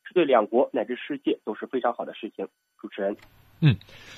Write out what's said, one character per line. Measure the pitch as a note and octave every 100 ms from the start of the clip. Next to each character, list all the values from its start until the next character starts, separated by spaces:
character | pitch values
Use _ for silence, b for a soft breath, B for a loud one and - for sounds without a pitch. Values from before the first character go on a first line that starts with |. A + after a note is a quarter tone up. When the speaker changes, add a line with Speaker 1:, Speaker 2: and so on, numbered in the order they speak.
Speaker 1:
这 | -
对 | F#3
两 | D3+ A#2+ G#2+
国 | A#2+ C3+
乃 | B2
至 | G#2+ B2
世 | - C#3
界 | D#3+ -
都 | -
是 | G#2+ G#2+
非 | B2+
常 | A#2+
好 | A#2 F2
的 |
事 | - G#2+
情。 | - - _ _ _
主 | G#2
持 | -
人。 | G2 G#2 - _ _ _
Speaker 2:
嗯， | D3+ G2 B B B